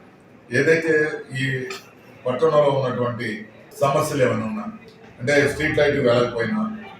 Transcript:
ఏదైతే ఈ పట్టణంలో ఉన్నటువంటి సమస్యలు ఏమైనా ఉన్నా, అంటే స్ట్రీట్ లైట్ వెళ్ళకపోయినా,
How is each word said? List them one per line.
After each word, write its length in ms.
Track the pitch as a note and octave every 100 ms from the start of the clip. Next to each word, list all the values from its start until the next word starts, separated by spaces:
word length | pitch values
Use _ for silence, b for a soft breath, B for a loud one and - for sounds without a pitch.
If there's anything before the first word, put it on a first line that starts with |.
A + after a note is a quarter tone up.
| - - - - -
ఏదైతే 560 | A#2+ D3 E3 D#3+ D#3 D3+ - C3 C3
ఈ 320 | C3+ C3 B2+ - - - - - B2+
పట్టణంలో 420 | B2 D#3+ D3+ C#3+
ఉన్నటువంటి 800 | C3+ B2+ A#2 A#2 A#2 A2+ G2+ - - - -
సమస్యలు 420 | C#3 C#3+ - C#3
ఏమైనా 220 | B2 A2 A2
ఉన్నా, 180 | G#2+ G#2+ - - - - -
అంటే 320 | B2 C#3+ C3+
స్ట్రీట్ 260 | - D3+ -
లైట్ 200 | D3 C#3
వెళ్ళకపోయినా, 800 | A#2+ A#2+ A#2+ A#2 A2 G#2+ G#2+ - - -